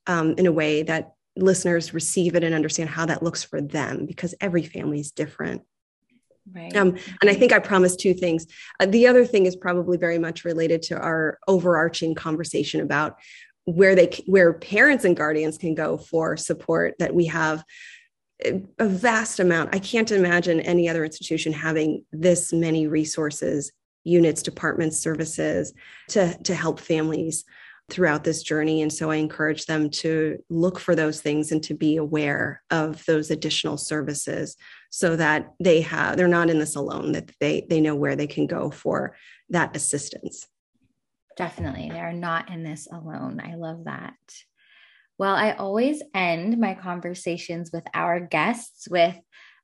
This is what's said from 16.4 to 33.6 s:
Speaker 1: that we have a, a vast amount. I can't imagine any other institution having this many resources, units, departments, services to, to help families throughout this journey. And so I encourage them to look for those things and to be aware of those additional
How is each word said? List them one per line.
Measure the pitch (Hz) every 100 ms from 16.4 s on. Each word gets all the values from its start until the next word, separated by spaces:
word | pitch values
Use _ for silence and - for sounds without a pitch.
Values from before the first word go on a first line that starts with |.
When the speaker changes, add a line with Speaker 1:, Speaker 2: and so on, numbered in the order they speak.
| - 165 - 165 170 -
Speaker 1:
that | 170
we | 175 165
have | 160 160 160 - - - - _ _ _ -
a, | - 190 190 -
a | 208
vast | 185 240 220 220 -
amount. | 180 165 -
I | 190
can't | 196 233 220
imagine | 202 175 175 175 165
any | - 175 170
other | 165
institution | 156 - - 160 160
having | 156 160 156 156 - -
this | 156 180 175 -
many | 165 165 160 156
resources, | 156 156 - 151 147 156 151 - - _ _
units, | 165 170 165 160
departments, | - - 160 - 160 160
services | 160 156 160 - 156 175 - - - - -
to, | 214 175 165
to | -
help | 165 165 156
families | - 160 160 151 165 165 - - - - _
throughout | - 170 151
this | 160 156
journey. | - 156 156 156
And | 156
so | 156 156
I | 156
encourage | 156 - 156 156 -
them | 156 151
to | 147 165 160 156 - -
look | 165 180 180
for | -
those | 160 156 151
things | 151 151 151
and | 156
to | 156
be | 151 156 160
aware | 151 151 147 143 147 143 _
of | 165 156 151 -
those | 156 156
additional | 156 156 -